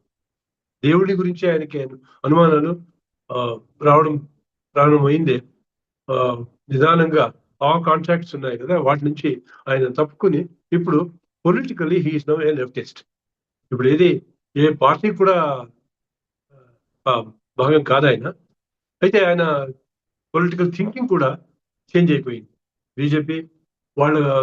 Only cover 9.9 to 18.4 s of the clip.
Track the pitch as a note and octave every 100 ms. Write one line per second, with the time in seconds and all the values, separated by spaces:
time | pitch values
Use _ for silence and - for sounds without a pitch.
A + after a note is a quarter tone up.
9.9 | B2+ D3+ - G3 D3+ F3+ _ _ E3+ E3+
10.9 | D3+ E3+ - _ _ E3+ G#3+ C4 A3+ D#3+
11.9 | F3+ D3 D#3 C#3+ D#3 D3+ D3+ B2+ A#2+ A#2
12.9 | - - _ _ _ _ _ _ B2 B2+
13.9 | D#3 F3 D3 - _ _ C#3+ D3+ C#3+ C3+
14.9 | D#3 G#3+ F3+ F#3+ F3+ D3+ C3+ A#2 _ _
15.9 | _ _ _ _ _ _ _ _ _ _
16.9 | _ - A#2+ A2 - _ - C3 D#3 C#3+
17.9 | C3+ C#3+ A2 C3+ -